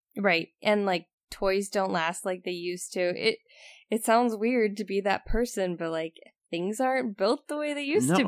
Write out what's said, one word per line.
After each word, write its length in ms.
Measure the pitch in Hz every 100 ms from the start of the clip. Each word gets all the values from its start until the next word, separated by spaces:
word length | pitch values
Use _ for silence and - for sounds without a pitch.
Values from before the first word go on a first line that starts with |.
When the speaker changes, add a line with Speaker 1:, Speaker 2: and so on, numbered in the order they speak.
| _ -
Speaker 1:
Right. 300 | 196 165 - _
And, 220 | 214 208
like, 220 | 196 175 - _ -
toys 380 | - 196 190 196
don't 220 | 208 190
last 340 | 185 165 180
like 180 | 196 185
they 80 | 180
used 400 | 180 175 180 -
to. 80 | -
It, 380 | 175 - 226 - _ - - - -
it 140 | 220
sounds 320 | - 226 240 214
weird 400 | 226 254 214 202
to 80 |
be 160 | 196 196
that 260 | 196 - -
person, 480 | 220 240 - 185
but, 160 | 170 165
like, 240 | 160 160 - - _ -
things 280 | 170 185 226
aren't 360 | 262 262 247 196
built 320 | 196 285 -
the 80 | 302
way 180 | 294
they 80 | 285
used 260 | 285 349 131
Speaker 2:
No, 80 |
Speaker 1:
to 60 | 180